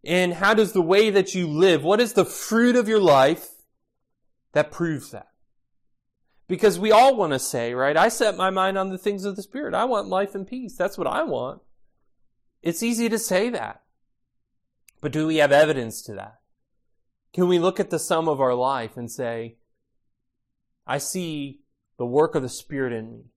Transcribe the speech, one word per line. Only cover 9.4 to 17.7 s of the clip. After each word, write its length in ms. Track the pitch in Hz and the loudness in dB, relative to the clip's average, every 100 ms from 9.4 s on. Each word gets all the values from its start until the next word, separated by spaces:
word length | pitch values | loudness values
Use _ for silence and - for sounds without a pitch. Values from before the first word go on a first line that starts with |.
Spirit. 320 | - 262 294 | -12 -10 -6
I 120 | - 247 | -4 -2
want 220 | 220 196 | -2 -2
life 280 | 185 202 202 | -4 -4 -8
and 100 | 196 | -12
peace. 300 | 254 233 - | -14 -14 -6
That's 240 | 185 - | -6 -4
what 80 | 175 | -4
I 160 | - | -4
want." 400 | 311 131 127 156 _ _ _ _ _ _ _ _ _ _ | -4 -6 -8 -12 _ _ _ _ _ _ _ _ _ _
It's 220 | 170 165 | -8 -4
easy 260 | 233 226 233 | -4 -2 -2
to 80 | 220 | -2
say 320 | 226 185 233 | -2 -2 -2
that. 320 | 220 107 - _ _ _ _ _ _ _ _ _ _ _ _ | -6 -10 -14 _ _ _ _ _ _ _ _ _ _ _ _
But 120 | 147 | -8
do 120 | 147 156 | -4 -2
we 120 | 160 | 0
have 140 | 143 | 4
evidence 520 | 143 156 135 117 - | 4 4 2 -4 -10
to 100 | - | -14
that? 280 | 98 104 110 _ _ _ _ _ _ _ _ _ | -14 -16 _ _ _ _ _ _ _ _ _ _
Can 140 | - 180 | -2 2
we 100 | 180 | 2
look 220 | 180 | 2